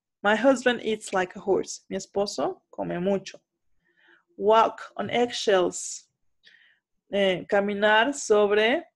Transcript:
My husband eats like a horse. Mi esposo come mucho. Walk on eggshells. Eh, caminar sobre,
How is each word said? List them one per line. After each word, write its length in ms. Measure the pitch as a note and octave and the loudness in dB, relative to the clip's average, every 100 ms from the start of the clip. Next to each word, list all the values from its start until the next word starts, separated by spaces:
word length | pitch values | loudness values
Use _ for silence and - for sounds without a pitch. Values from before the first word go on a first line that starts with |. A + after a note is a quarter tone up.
| _ _ | _ _
My 120 | G3 | 0
husband 460 | A3 C4 C4 B3+ A#3+ | 2 2 2 2 -2
eats 300 | - A3 - | -4 -6 -4
like 240 | F#3+ F#3 G3+ | -4 -4 -6
a 40 | |
horse. 440 | G3 F#3 - - - | -2 -2 -2 -12 -10
Mi 80 | F#3+ | -10
esposo 680 | - G3 G3+ - D#4 F#4+ _ | -8 -4 -4 -2 -6 -6 _
come 280 | - F3+ E3+ | -10 -6 -4
mucho. 400 | F#3 G3 G3 - _ _ _ _ _ _ _ _ _ - | -2 -2 -4 -18 _ _ _ _ _ _ _ _ _ -4
Walk 440 | G3+ A3 A3 - - - | 4 4 4 0 -16 -10
on 120 | G#3 | -4
eggshells. 920 | A#3+ A#3+ - - F#3+ F3+ - - - _ _ _ _ _ _ _ _ _ _ - | -2 -2 -2 2 2 2 -4 -12 -14 _ _ _ _ _ _ _ _ _ _ -6
Eh, 340 | G3+ F#3+ F3+ - | 0 0 0 0
caminar 640 | G3+ G3+ G3+ G#3 G#3+ B3 | 0 0 0 2 4 2
sobre, 720 | C#4+ - G#3 G3+ G#3 A3 D4+ - | -2 0 2 4 2 2 0 -4